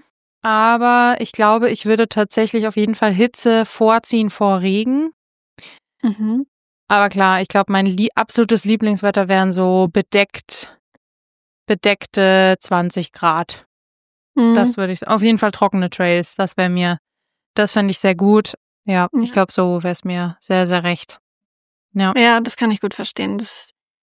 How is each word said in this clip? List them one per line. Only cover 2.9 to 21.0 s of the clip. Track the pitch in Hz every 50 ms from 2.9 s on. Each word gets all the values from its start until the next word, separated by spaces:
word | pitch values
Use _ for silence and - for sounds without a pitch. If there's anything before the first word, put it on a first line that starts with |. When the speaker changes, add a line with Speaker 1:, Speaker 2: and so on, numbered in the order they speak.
| 220
Speaker 1:
Fall | - 226 214 190
Hitze | 185 233 240 - - - 240 226 226 220
vorziehen | - - - 226 220 226 226 - - 240 226 220 202
vor | - - 208 202 196 185
Regen. | 180 196 190 208 220 247 262 285 311 320 - _ _ _ _ _ _ _ _ _ - - - _ _ _ _ _
Speaker 2:
Mhm. | - 226 202 214 220 214 226 262 277 - _ _ _ _ _ _ _ -
Speaker 1:
Aber | 202 202 202 202
klar, | 190 196 196 185 190 185
ich | 190
glaube, | - - 202 196 -
mein | 196 196 196
lie-, | 196 180 185 196 - -
absolutes | - 220 - - 240 233 202 226 208 -
Lieblingswetter | 202 220 214 220 214 208 190 202 202 196 202 190 180
wären | 196 190 190 190
so | 175 185 185 185 185 185 190 175
bedeckt, | - 202 190 - - 202 202 - - - - - - - - - - _ _ _ _ _ _ _ _ _ _ _ _ _ _ _ _ _ _
bedeckte | - 214 180 - 208 202 - - - - 208 196 190 190 190 190 185 190 -
zwanzig | - - 196 175 175 180 - 196 160 -
Grad. | - - - 170 156 165 165 - - - - _ _ _ _ _ _ _ _ _ _ _ _ _ -
Speaker 2:
Mhm. | 285 233 233 233
Speaker 1:
Das | 226 233 247 233 208
würde | 190 185 185
ich | -
s-, | - -
auf | 220 214
jeden | 202 226 226
Fall | 202 226 185
trockene | - - 208 196 - 190 180 175
Trails, | - - 180 175 175 175 170 - -
das | - 196 175 -
wär | - 185 180
mir, | 180 180 180 175 175 - _ _ _ _ _ _ _ _ _ _ -
das | - 208 196 -
fänd | 214 202 196
ich | 190 -
sehr | - 190 185
gut. | 170 196 202 208 214 208 - - - _ _ _ _ -
Ja, | 208 190 180 175 180 - 254
ich | 226 233
Speaker 2:
Ja. | -
Speaker 1:
glaub, | 202 190 -
so | - - 185 180 175 175
wär's | 165 180 175 - -
mir | 185 180 175 175 175 170 _
sehr, | _ - 190 185 180
sehr | 175 180 175 170
recht. | 175 175 -